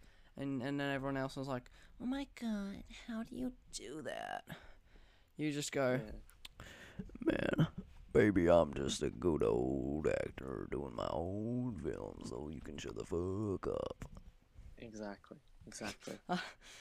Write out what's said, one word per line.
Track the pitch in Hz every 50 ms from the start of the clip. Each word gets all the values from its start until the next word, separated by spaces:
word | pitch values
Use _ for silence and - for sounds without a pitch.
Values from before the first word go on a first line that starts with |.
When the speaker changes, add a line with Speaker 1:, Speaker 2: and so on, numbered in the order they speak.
| - - - - - - -
Speaker 1:
and, | - 139 139 139 127 120
and | 139 143 143
then | 143 139
everyone | 139 135 135 139 139
else | 135 131 135 -
was | 139 135
like, | 139 131 123 - - - - - - - -
"Oh | -
my | 247 262 277 277 - -
God, | - 240 226 214 202 202 196 196 - - - - - -
how | - 226 220 233
do | - -
you | - 254 254 254 - - -
do | - - 104 110 143 156 117
that?" | - 65 55 53 50 50 50 - - - - - - - - - - - - - - - - - - -
You | - 147 151
just | 143 147 143 -
go, | - 143 135 127 127 127 110
Speaker 2:
Yeah. | 107 - - - - - - - - - - - - - - - - - - 190 - - -
Speaker 1:
"Man, | - - - - - - - - 165 - - - - - - - - -
baby, | - - 113 104 92 92 85 85
I'm | 85 85 82 73 69
just | 67 69 69 - -
a | - 67
good | 50 60 - 90 78 71 53
old | 55 55 60 64 65 69 67 62 69 71 78 76
actor | - 50 50 50 50 - - 65 65 64 50 50 50
doing | - 69 69 65 58
my | - 50 50
own | 50 69 85 92 98 107 107 117 123 123 123 127 107
film, | - - 78 50 50 52 50 50 50 -
so | - 57 60 73 76
you | 80 -
can | - - 73
shut | 73 - - 57
the | 55 -
fuck | - 90 85 87 95 95 104 110 101 92 - -
up." | 65 50 - 50 50 - - - - - - - - - - _ - - - - - -
Speaker 2:
Exactly. | - 120 117 107 107 107 101 101 - - - - 156 - - - - -
Exactly. | 113 - - 110 104 - - - 113 113 - -
Speaker 1:
<laughs> | - 180 175 - - - - - - - -